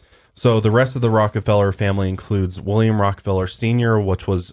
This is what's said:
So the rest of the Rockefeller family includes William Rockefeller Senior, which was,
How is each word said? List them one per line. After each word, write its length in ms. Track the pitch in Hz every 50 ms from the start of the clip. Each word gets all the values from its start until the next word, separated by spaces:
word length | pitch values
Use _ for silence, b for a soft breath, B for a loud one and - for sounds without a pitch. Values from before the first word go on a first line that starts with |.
| b b b b b b b
So 240 | - - 123 113 110
the 100 | 107 110
rest 240 | 107 120 131 127 127
of 60 | 123
the 80 | 120 113
Rockefeller 600 | 110 110 107 104 - 110 - - 104 104 101 98
family 360 | 95 - 107 101 98 101 98 92
includes 520 | 92 90 - - 107 98 92 90 90 98
William 400 | - 95 104 110 113 110 107 107
Rockefeller 460 | 101 98 98 - - 104 95 95 92
Senior, 540 | 92 - - 117 113 117 120 120 113 110 107
which 260 | 101 95 92 - -
was, 260 | - 98 90 87 -